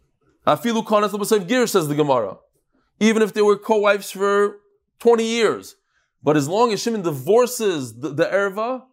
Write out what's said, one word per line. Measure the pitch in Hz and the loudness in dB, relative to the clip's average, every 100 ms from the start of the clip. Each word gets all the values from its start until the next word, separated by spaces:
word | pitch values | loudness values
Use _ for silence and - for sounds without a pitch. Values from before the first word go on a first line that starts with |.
| _ _ _ _ - | _ _ _ _ -2
Afilu | 147 233 226 | 0 0 -2
konas | 214 214 208 | 0 0 0
l'basayv | 202 202 214 175 | -2 0 0 0
gir, | 254 220 | 0 2
says | 196 151 | 0 0
the | |
Gemara. | 147 147 127 101 - _ _ _ _ _ - | 0 0 0 -2 -8 _ _ _ _ _ 0
Even | 214 220 | 2 2
if | 214 | 0
they | 214 | 0
were | 208 202 | 2 2
co-wives | - 220 202 202 196 | 0 0 2 0 -2
for | 185 202 202 202 - _ _ _ _ | -4 0 0 0 -4 _ _ _ _
twenty | 233 233 | 2 2
years. | 226 233 208 110 95 - _ _ _ _ | 2 0 0 -2 -8 -20 _ _ _ _
But | 139 151 | 0 0
as | 139 | 0
long | 196 240 | 0 0
as | 196 | 0
Shimon | 233 226 | -4 -4
divorces | 170 139 131 220 240 - 214 165 127 113 | -4 -4 2 2 2 0 -4 -4 -6 -10
the, | 151 | -8
the | 147 160 | -2 -2
erva, | 190 202 190 226 254 - | 0 -2 -4 -6 -8 -12